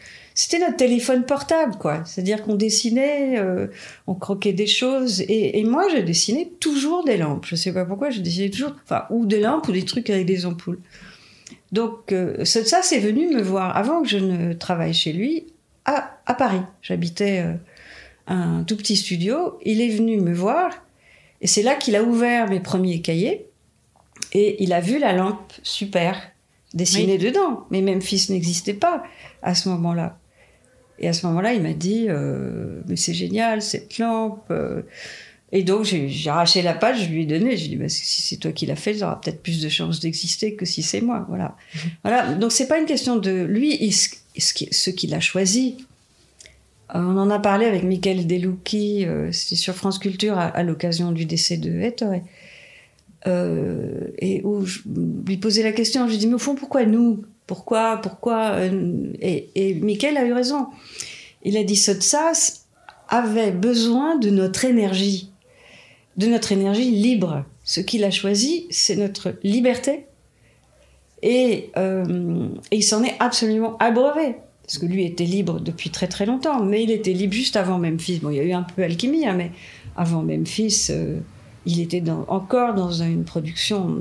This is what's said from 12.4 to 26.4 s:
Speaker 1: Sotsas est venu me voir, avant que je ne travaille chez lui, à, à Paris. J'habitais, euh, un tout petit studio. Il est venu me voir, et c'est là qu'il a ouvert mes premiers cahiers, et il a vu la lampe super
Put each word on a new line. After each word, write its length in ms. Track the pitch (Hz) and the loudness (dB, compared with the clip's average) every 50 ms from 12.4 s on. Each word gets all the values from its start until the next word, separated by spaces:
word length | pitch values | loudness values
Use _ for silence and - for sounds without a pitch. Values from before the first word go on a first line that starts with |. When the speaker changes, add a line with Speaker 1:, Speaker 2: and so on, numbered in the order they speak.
| - | 0
Speaker 1:
Sotsas 480 | - - 226 220 226 330 370 359 - | 2 2 2 2 2 2 2 4 4
est 80 | 330 240 | 2 2
venu 280 | 202 214 214 269 330 359 | 2 2 2 2 2 2
me 120 | 294 233 | 2 2
voir, 340 | 196 185 190 190 185 180 - | 2 0 0 0 0 0 0
avant 280 | - 202 254 320 339 | 0 2 2 2 0
que 60 | 294 220 | 0 0
je 100 | 202 196 | 0 0
ne 340 | 190 190 180 170 170 170 | 2 0 0 0 0 -2
travaille 400 | 170 170 - - 180 165 165 160 | -2 -4 -2 -2 -2 0 0 0
chez 220 | 165 - - 165 156 | 0 0 0 0 -2
lui, 320 | 175 214 285 330 320 - - - _ _ _ _ _ - | -2 -2 -2 -2 -2 -4 -8 -18 _ _ _ _ _ -2
à, 320 | 262 294 277 - - - - - | 0 0 0 0 -4 -10 -8 -4
à 80 | - 247 | -2 0
Paris. 260 | - 269 226 190 185 185 - - _ | 2 2 2 2 0 -2 -4 -10 _
J'habitais, 640 | - - 185 170 175 170 170 - 202 202 196 180 170 | -6 -4 -2 -2 -2 -2 -2 0 0 0 0 0 0
euh, 80 | 170 165 170 - - - - - - - - - - - _ - - | -2 -4 -6 -8 -12 -20 -20 -20 -20 -20 -20 -20 -20 -20 _ -8 -4
un 340 | 185 180 170 170 165 165 | -2 0 0 0 0 0
tout 140 | 165 - 220 | 0 -2 -2
petit 200 | 208 202 202 208 | -2 -2 0 0
studio. 640 | 196 - - 185 170 175 202 254 320 359 - - - - | 0 0 -2 -2 -2 0 0 0 0 -2 -4 -6 -6 -2
Il 160 | - 220 220 | 0 0 2
est 80 | 240 240 | 2 0
venu 320 | 214 208 226 226 220 208 | 2 0 0 2 2 2
me 140 | 180 170 170 | 2 0 0
voir, 360 | 175 180 208 269 339 370 339 - - - _ _ _ _ _ - - _ _ _ - | 0 0 0 2 2 0 -2 -4 -8 -18 _ _ _ _ _ -20 -20 _ _ _ -6
et 60 | - | -2
c'est 160 | 175 - 208 | 0 2 4
là 120 | 208 254 294 | 4 2 2
qu'il 220 | 294 - - 208 | 2 2 2 2
a 60 | 208 | 2
ouvert 460 | 226 240 233 233 240 240 240 240 226 196 | 4 4 2 2 2 2 2 2 2 2
mes 100 | 196 185 | 0 -2
premiers 400 | 185 - - 185 185 185 170 165 | -2 -2 0 0 0 0 0 -2
cahiers, 460 | 170 - 165 165 196 262 403 - - - _ _ _ _ _ _ _ _ _ _ _ _ - - - - - | -2 -2 0 0 0 0 -2 -4 -6 -14 _ _ _ _ _ _ _ _ _ _ _ _ -14 -14 -8 -2 2
et 280 | 196 208 208 202 - | 4 4 4 2 0
il 120 | 190 180 175 | 0 2 2
a 60 | 175 | 2
vu 180 | 170 185 254 302 | 2 2 0 2
la 160 | 277 214 185 | 2 2 2
lampe 380 | 185 185 196 208 208 - - - - | 2 2 0 -2 -4 -8 -16 -18 -14
super 520 | - - - - 202 202 196 185 170 175 190 190 - - - _ | -10 -8 -6 -6 -4 -2 0 0 2 0 0 -4 -8 -16 -20 _